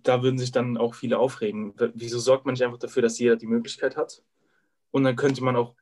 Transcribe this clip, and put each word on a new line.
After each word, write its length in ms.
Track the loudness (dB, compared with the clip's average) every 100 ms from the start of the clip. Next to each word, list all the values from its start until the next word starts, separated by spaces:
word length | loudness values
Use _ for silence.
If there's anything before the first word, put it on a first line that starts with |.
da 200 | 0 2
würden 160 | 2 0
sich 140 | -2
dann 240 | -2 -2 -2
auch 180 | -2
viele 240 | -4 -2 0
aufregen. 600 | 0 0 -4 -4 -10 -4
W-, 140 | -4
wieso 240 | -4 -6 -2
sorgt 260 | 2 2
man 100 | 0
nicht 80 | -2
einfach 140 | -2 -2
dafür, 240 | -4 0
dass 160 | 0 2
jeder 180 | 2 2
die 100 | 2
Möglichkeit 500 | -2 -2 -4 -4 -2
hat? 260 | -6 -8 _ _ _ _ _ _ _
Und 140 | 0
dann 120 | 2 2
könnte 260 | 0 2
man 140 | 0 0
auch 180 | -2 _